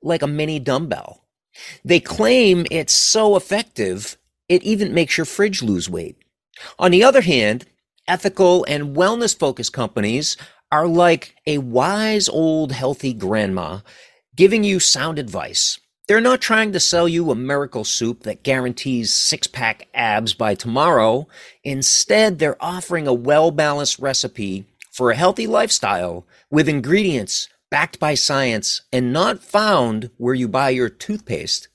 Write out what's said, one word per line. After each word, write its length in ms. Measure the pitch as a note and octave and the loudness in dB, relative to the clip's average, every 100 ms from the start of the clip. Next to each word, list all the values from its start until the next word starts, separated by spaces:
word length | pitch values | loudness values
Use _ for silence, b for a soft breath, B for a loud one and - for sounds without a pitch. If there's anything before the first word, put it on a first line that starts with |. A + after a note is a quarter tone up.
like 180 | D3 E3 | -4 -2
a 60 | D3 | -2
mini 320 | D3 D#3 D3+ | -4 -4 -4
dumbbell. 680 | C3 C3+ D#3+ G2 - - _ _ _ B B B F#3+ | -2 -2 -2 -8 -10 -20 _ _ _ B B B 2
They 140 | F3 | 2
claim 680 | - - G#3+ B3+ G#3+ F3 E3 | 2 -2 2 4 6 4 0
it's 220 | D#3+ - | -4 0
so 420 | - - A3 G#3+ | 0 2 2 4
effective, 840 | G3 - G3+ A#3 - G2 F#2 - - _ _ - | 2 0 -4 -4 -4 -4 -4 -10 -16 _ _ 0
it 160 | F3 | 0
even 300 | G#3 G#3+ G3+ | 2 -2 0
makes 240 | E3+ D#3+ - | 0 0 -2
your 80 | |
fridge 380 | - - G#3 F#3+ | -4 -2 -2 0
lose 260 | A2+ F#2 E2+ | -2 -2 -2
weight. 300 | E2+ D#2+ - _ _ _ B B - | -8 -10 -14 _ _ _ B B -2
On 120 | F3+ | 4
the 120 | F3+ | 6
other 200 | B3 C4+ | 6 6
hand, 420 | F3+ C3 G#2+ A#2+ - _ _ _ - | 4 2 2 -2 -8 _ _ _ -4
ethical 580 | F3+ G3 F#3+ F#3 F3+ | -2 -2 2 4 4
and 320 | - D3 D3 C#3+ | 2 -4 -4 0
wellness-focused 760 | F#3 A#3 A3+ - D3 B2+ - | 0 0 -2 -2 -2 -2 -6
companies 640 | - A2+ A#2 G#2 B2+ D3 - B B _ | -6 -4 -2 -2 -2 -4 -8 B B _
are 140 | D3+ E3+ | 0 2
like 480 | E3+ F3 E3+ - _ - | 4 4 4 -2 _ -6
a 120 | D3 | -4
wise 680 | B2+ A#2+ D#3 G#3 A3 G#3+ G3 | 0 0 2 0 0 0 0
old 460 | D#3 D#4+ D#4 C#3 | 0 2 0 -2
healthy 400 | B2+ C3 C#3 C3+ | -2 -4 -2 -4
grandma 680 | A2+ G2 G#2+ G2+ F#2 D#2+ F#2+ b b b b _ | -4 -2 0 0 -2 -6 -10 b b b b _
giving 300 | - F#3+ A3 | 4 4 6
you 160 | G#3 F#3 | 0 2
sound 380 | - C3+ D#3 D3+ | 0 0 -2 -6
advice. 600 | A#2+ - - - - - _ _ - | -8 -8 -6 -4 -4 -4 _ _ 0
They're 120 | G#3+ | 2
not 220 | B3 B3+ | 4 2
trying 320 | - A3 G#3+ | 2 0 0
to 80 | F#3 | 0
sell 260 | - E3+ E3+ | 0 2 2
you 240 | E3 E3 | 2 0
a 40 | |
miracle 500 | A#2 C3 C#3+ C#3 A#2+ | -2 -2 -2 -4 -6
soup 380 | G#2+ - A#2 A#2+ | -6 -4 -4 -4
that 200 | G#2+ G2+ | -8 -6
guarantees 680 | C#3 C3 B2 A#2+ C#3 B2 G#2+ | -2 -2 -2 -6 -4 -2 0
six-pack 760 | - - D#3 - C3 A2+ - - | 0 0 -2 -4 -2 -4 -4 -6
abs 400 | - A#2 G#2 A2+ | -4 0 0 -2
by 220 | - A2 | -2 -2
tomorrow. 720 | G2 A#2+ B2 E3 C#3 A2 B2+ D3+ B B B | -2 -4 0 2 4 4 2 -4 B B B
Instead, 760 | - C3+ C3 - - G#3 A3 D#3+ | -10 -4 0 0 2 2 2 2
they're 180 | D3+ - | -2 -2
offering 420 | D#3+ F#3 - E3+ C#3+ | -6 -8 -6 -4 -2
a 60 | |
well-balanced 880 | A#2+ B2 D3+ E3 D3+ D3+ D3 C#3 - | 0 2 4 4 2 0 0 -4 -4
recipe 680 | C3+ C3 - - G2 F#2+ G2 _ - | -4 -4 -6 -6 -6 -8 -10 _ -16
for 200 | - B2 | 0 2
a 60 | A2 | 4
healthy 300 | F3+ G3 A3 | 2 0 0
lifestyle 800 | A3+ A#3 - G2+ F#2 F2+ F2 - b b | 0 0 -2 0 -2 -4 -8 -14 b b
with 160 | D3+ D3+ | 0 2
ingredients 840 | C#3+ B2 G3 G3 C3+ F#2+ - - _ _ | 0 0 2 2 -2 -4 -6 -8 _ _
backed 300 | D3 E3 - | -2 -2 -2
by 140 | D3+ | -2
science 640 | C#3 - C#3 B2+ A2 - - - | 0 0 0 0 -2 -4 -6 -4
and 220 | B2+ B2 | -2 0
not 320 | D3 A3 G3+ | 0 0 -2
found 640 | - G#3 G#3+ F3 A#2 A2 A#2+ - | -2 0 4 2 2 -2 -6 -4
where 180 | A#2+ | -2
you 140 | C3 A#2 | 0 0
buy 220 | C3 C#3 | 0 0
your 180 | B2+ A#2+ | 0 -2
toothpaste 800 | - - G#3+ - E2 D2+ - - | -4 -10 -10 -6 -8 -6 -8 -8